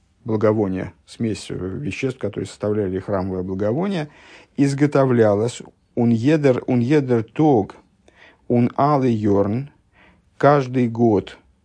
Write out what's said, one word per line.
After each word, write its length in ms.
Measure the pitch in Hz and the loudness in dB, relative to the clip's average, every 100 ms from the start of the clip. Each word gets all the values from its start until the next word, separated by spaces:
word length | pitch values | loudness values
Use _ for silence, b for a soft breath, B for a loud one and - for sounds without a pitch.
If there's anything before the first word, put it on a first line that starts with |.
| _ _ | _ _
благовоние, 680 | - 107 110 110 98 92 95 - _ | -6 0 0 2 0 -4 -8 -14 _
смесь, 440 | - 113 95 - | -6 -6 -6 -8
э, 40 | |
веществ, 640 | 104 92 95 73 - 131 123 | -8 -8 -8 -8 -6 -6 -6
которые 260 | 101 - - | -8 -6 -10
составляли 540 | - 104 104 95 92 | -6 -4 -2 -2 -4
храмовое 420 | 101 98 95 92 | -4 -4 -4 -6
благовоние, 680 | 92 95 104 135 196 185 147 B B B B - | -6 -4 -4 -2 -4 -4 -6 B B B B -2
изготовлялась 1040 | 139 139 147 143 131 120 110 101 117 - - _ _ - | 0 2 2 2 2 4 4 4 0 -6 -20 _ _ 0
уньедер, 640 | 117 113 131 160 143 120 - | 2 2 2 2 2 2 0
уньедер 560 | 127 117 151 127 117 | 0 2 0 2 -2
тог, 500 | 107 - 151 120 95 - _ _ _ b b b - | -2 0 2 4 0 -8 _ _ _ b b b -2
ун 240 | 120 120 - | 0 0 2
алы 320 | 143 143 131 | 2 2 0
йорн, 600 | 113 104 101 101 117 143 _ _ b b b _ - | 0 0 2 0 -2 -6 _ _ b b b _ 0
каждый 500 | 139 147 127 127 120 | 4 4 0 -2 -2
год 480 | 117 117 101 - - _ _ | 2 2 2 -2 -18 _ _